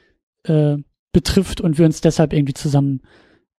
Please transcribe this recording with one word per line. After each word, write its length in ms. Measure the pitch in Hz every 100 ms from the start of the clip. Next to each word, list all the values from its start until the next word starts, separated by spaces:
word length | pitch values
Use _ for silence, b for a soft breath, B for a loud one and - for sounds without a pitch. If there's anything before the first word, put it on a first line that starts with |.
| _ _ _ _
äh, 340 | - 156 147 147 - _ _
betrifft 500 | 180 - - 185 -
und 180 | 175 147
wir 60 | 165
uns 120 | 156
deshalb 300 | 165 156 151
irgendwie 220 | 156 139
zusammen, 480 | 139 156 143 139 135 b b b b b